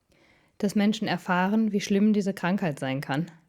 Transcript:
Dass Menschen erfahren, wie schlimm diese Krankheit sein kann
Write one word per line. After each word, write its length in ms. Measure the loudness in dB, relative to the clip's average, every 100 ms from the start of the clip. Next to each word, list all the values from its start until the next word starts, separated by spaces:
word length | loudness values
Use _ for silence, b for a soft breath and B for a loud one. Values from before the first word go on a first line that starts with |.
| _ b b b b b
Dass 180 | -2 2
Menschen 320 | 0 0 -2
erfahren, 640 | -4 0 0 2 2 0
wie 100 | -2
schlimm 320 | 0 2 4
diese 200 | 2 0
Krankheit 460 | -2 -2 0 -2 -2
sein 220 | -4 -4
kann 300 | -4 -4 -4 -8